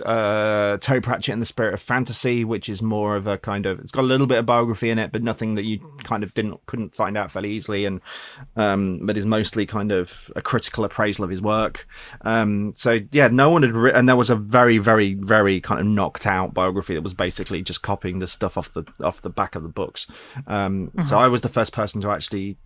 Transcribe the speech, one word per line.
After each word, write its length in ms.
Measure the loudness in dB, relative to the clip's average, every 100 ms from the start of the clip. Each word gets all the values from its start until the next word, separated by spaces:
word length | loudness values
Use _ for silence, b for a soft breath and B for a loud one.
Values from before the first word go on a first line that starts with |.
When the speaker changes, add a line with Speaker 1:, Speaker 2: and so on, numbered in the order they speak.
| -2
Speaker 1:
uh, 680 | 0 2 0 2 2 2 0
Terry 180 | 0 0
Pratchett 320 | 0 -2 -2
and 100 | -4
the 40 | -4
Spirit 280 | -2 -2
of 80 | -4
Fantasy, 600 | -2 -2 -2 -2 0 0
which 240 | 0 -4 -6
is 140 | -4
more 340 | -2 0 0 -2
of 120 | -2
a 100 | -4
kind 280 | -4 -4 -2
of, 140 | -4
it's 140 | -6
got 80 | -2
a 100 | 2
little 160 | 2 2
bit 120 | 2
of 60 | 2
biography 440 | 2 2 0 -2
in 100 | 0
it, 140 | -2
but 100 | -4
nothing 320 | -4 -4 -4 -2
that 80 |
you 160 | -4 -6 -8 -18
kind 180 | -8 -6
of 120 | -4
didn't, 260 | -4 -6 -8 -10
couldn't 280 | -8 -8
find 240 | -4 -4 -2
out 140 | -6
fairly 200 | -6 -6
easily, 340 | -6 -4 -2 -2
and, 160 | -4 B B B B B 0
um, 420 | 2 2 0 -2
but 120 | -2 0
is 100 | 0
mostly 400 | 0 0 -2 -2
kind 280 | -2 0
of 400 | 0 -2 -8 -12 -8
a 60 |
critical 420 | -2 -2 -2 -4
appraisal 400 | -4 0 -2 -2
of 60 | -4
his 120 | -2
work. 460 | 0 0 0 -4 -16 B B B
Um, 500 | 0 2 2 0 -2 -2
so 240 | 0 0 2
yeah, 160 | 4 6
no 200 | 6 6
one 140 | 6
had 80 | 4
writ-, 240 | 4 4 6
and 140 | 6
there 80 | 6
was 120 | 4
a 60 | 2
very, 440 | 4 6 8 6
very, 340 | 6 4 4
very 480 | 0 2 4 6 2
kind 180 | 0 0
of 80 | 2
knocked 400 | 2 0 -2 0
out 260 | 0 0
biography 400 | 0 0 0 -4
that 100 | -4
was 100 | -4
basically 480 | -4 -4 -4 -6 -6
just 200 | -6 -6
copying 380 | -4 -4 -4 -6
the 80 | -6
stuff 300 | -4 -4 -4
off 160 | -8
the, 100 | -10 -12 -6
off 200 | -6 -4
the 80 | -6
back 260 | -4 -6 -6
of 80 |
the 60 | -10
books. 380 | -8 -8 -8 -14 B B B -6
Um, 460 | -4 -2 -4 -6 -6 2
so 80 |
Speaker 2:
Mm-hmm. 100 | 4
Speaker 1:
I 40 | 4
was 120 | 4
the 120 | 0
first 180 | 0 -2
person 300 | -2 -4 -4
to 80 | -2
actually 480 | -4 -4 -6 -8 -10